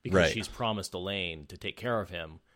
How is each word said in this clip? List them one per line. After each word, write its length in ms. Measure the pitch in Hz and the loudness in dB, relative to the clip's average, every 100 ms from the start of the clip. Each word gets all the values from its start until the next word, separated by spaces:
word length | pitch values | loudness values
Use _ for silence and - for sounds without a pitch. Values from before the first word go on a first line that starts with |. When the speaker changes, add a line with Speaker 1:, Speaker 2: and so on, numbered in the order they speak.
Speaker 1:
because 140 | - 95 | 4 6
Speaker 2:
Right. 160 | 82 | 6
Speaker 1:
she's 140 | 110 101 | 4 -4
promised 480 | - 117 107 95 90 | -2 0 0 -4 -4
Elaine 500 | 92 98 90 80 73 | -4 -2 -2 -6 -10
to 120 | 90 | -10
take 200 | 101 - | -8 -6
care 220 | 123 117 | -2 0
of 80 | 98 | -2
him, 300 | 87 82 78 _ | -6 -8 -10 _